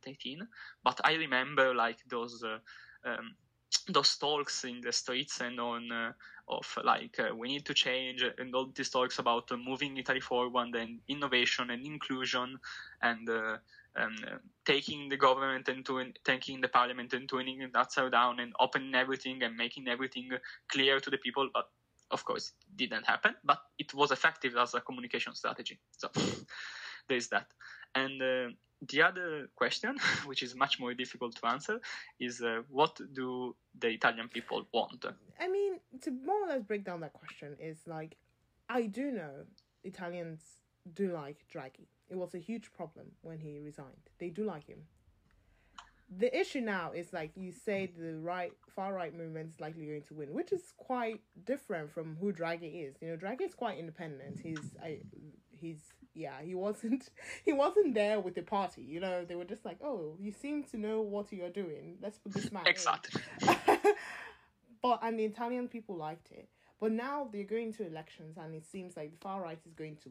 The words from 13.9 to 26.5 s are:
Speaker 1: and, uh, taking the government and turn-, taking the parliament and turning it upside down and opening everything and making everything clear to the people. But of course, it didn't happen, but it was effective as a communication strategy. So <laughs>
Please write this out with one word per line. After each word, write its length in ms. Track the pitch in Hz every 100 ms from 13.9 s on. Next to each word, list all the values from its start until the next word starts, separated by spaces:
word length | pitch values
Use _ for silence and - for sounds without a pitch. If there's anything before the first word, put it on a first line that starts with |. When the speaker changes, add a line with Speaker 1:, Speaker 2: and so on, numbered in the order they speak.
| -
Speaker 1:
and, 300 | 113 110 113
uh, 120 | - - _ -
taking 440 | 143 139 151 143
the 80 | 139
government 500 | 135 131 135 131 123
and 180 | 131 131
turn-, 280 | 131 127 -
taking 380 | - 131 - 135
the 60 | 127
parliament 440 | 127 123 123 120
and 140 | 123 135
turning 320 | 131 131 131
it 140 | 131 120
upside 360 | 123 - 131
down 280 | 120 123 120
and 140 | 120 110
opening 360 | 131 139 135 131
everything 480 | 127 135 131 131
and 120 | 120 113
making 300 | 120 147 127
everything 440 | 120 131 131 127 127 - - _
clear 300 | 135 135 135
to 100 | 139
the 80 | 135
people. 320 | 123 131 135
But 160 | - - _ _ _ _
of 140 | - -
course, 280 | - - - _
it 80 | -
didn't 280 | 131 110 -
happen, 300 | 110 214 254
but 180 | 139 143 - _
it 160 | 147
was 180 | 139 143
effective 440 | 139 160 - 135 120
as 160 | 120
a 80 | 120
communication 520 | - 127 120 120 120 -
strategy. 440 | 113 113 117 - _ -
So 120 | -
<laughs> 920 | - - - -